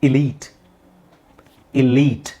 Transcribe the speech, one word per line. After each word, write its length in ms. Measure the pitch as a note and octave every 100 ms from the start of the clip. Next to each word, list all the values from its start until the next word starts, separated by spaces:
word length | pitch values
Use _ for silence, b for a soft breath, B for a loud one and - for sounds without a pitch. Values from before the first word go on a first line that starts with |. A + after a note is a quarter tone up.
Elite, 500 | C#3+ C3 C#3+ - - _ _ _ _ _ _ _ _ _ _ _ _
elite. 600 | C3+ C3 B2 C#3+ A2+ - -